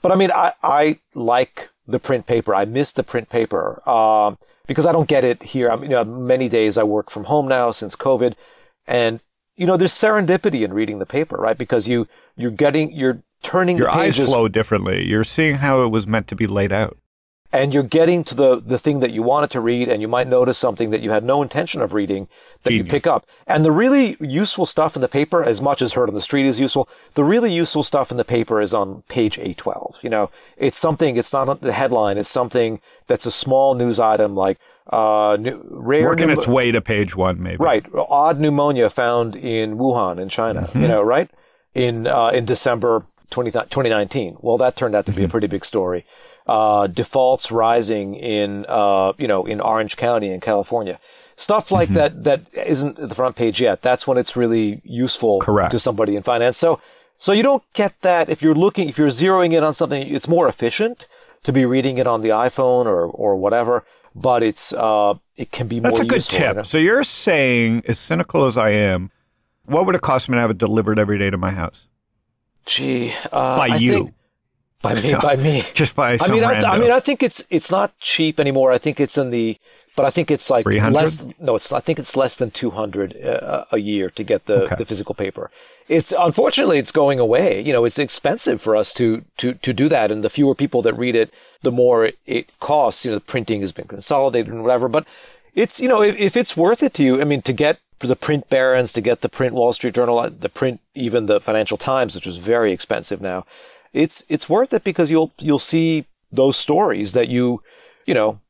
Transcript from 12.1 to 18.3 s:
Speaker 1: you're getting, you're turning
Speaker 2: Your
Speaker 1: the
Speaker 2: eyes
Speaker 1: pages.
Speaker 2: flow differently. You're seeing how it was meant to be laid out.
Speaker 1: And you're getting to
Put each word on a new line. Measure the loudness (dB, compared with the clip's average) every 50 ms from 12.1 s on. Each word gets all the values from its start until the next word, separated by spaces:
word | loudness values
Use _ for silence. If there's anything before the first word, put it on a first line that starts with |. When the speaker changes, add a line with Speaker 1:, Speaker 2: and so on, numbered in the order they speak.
| _ _ _ _ _
Speaker 1:
you're | -8 -6 -6
getting, | -2 0 0 2 2 0 -2 -2
you're | -4 -2 -2 -2 -2 -4 _ _ _ _
turning | -12 -4 -2 0 2 2 2
Speaker 2:
Your | 2 2 2
Speaker 1:
the | 2
Speaker 2:
eyes | 2 0 0 2
Speaker 1:
pages. | 2 0 2
Speaker 2:
flow | 2 2 0 0
differently. | 0 -2 -2 0 -2 -2 -2 -2 -4 -4 -2
You're | 0 0 0 0
seeing | -2 -2 -2 0 0 0
how | -2 0 0 2 2
it | 2 2
was | 0 -2 -2
meant | 0 -2 -2 -2 -4
to | -6
be | -4 -4
laid | -2 0 -2 -2 0
out. | 0 -2 -2 -4 -6 _ _ _ _ _ _ _ _ _ _ _
Speaker 1:
And | 0 0 0 2 2
you're | 0
getting | 0 2 2 4 4 4 4 2 0
to | -4